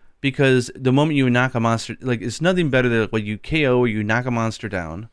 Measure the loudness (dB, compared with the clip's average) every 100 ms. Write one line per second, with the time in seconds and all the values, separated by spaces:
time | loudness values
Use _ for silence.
0 | -20 _ -2 2 4 4 0 -2 2 2
1 | 2 2 2 2 0 0 0 -2 -4 -8
2 | -4 -4 -4 -2 0 2 2 2 2 2
3 | 0 -2 -4 -8 -4 0 2 2 2 0
4 | -2 -2 -2 -2 -4 -6 -8 -8 -8 -10
5 | -14